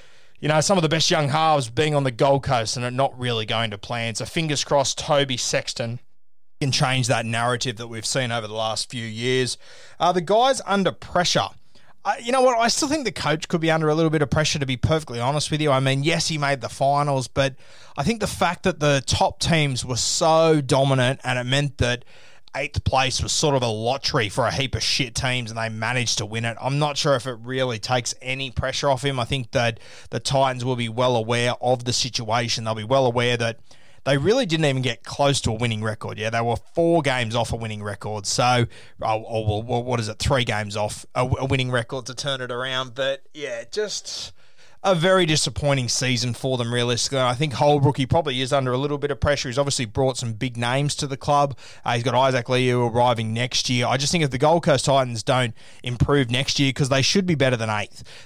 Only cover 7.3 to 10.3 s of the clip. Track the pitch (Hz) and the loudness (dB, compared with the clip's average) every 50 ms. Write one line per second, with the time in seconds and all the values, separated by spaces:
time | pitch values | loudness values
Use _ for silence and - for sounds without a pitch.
7.3 | 113 113 120 120 123 117 - 131 113 101 120 117 117 113 104 - - 139 131 117 | -2 0 0 0 0 0 -2 -4 -6 -6 -8 -10 -10 -8 -6 -4 -2 -2 -2 -2
8.3 | 117 117 107 104 107 110 110 110 110 104 - - - 123 113 113 107 110 117 127 | -2 -4 -6 -6 -4 -4 -2 -2 -2 -4 -6 -8 -8 -8 -8 -8 -6 -4 -2 0
9.3 | 127 131 127 120 - - - - - - - - - - 156 175 180 185 175 147 | 2 2 0 0 -4 -8 -12 -18 -18 -18 -18 -14 -4 0 2 2 2 2 2 2